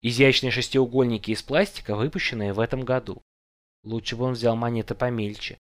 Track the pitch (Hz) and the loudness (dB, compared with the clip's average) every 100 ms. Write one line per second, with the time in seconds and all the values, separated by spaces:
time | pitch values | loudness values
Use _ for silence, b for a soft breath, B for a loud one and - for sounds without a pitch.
0 | 117 120 135 131 131 120 120 135 127 123 | -2 6 6 6 0 -2 0 2 2 4
1 | 123 110 - 110 - 143 202 - - 104 | 2 0 -2 -4 0 0 0 -4 -6 -2
2 | 135 185 - 117 101 101 117 131 127 127 | -2 -2 -4 -4 -4 0 -2 -2 -2 -2
3 | 110 90 _ _ _ _ _ _ 107 113 | -2 -12 _ _ _ _ _ _ -6 -6
4 | - 117 127 123 117 113 120 117 107 117 | -4 -4 -2 2 2 2 0 -2 -4 -2
5 | 123 120 104 107 - - | -2 -2 -4 -6 -12 -12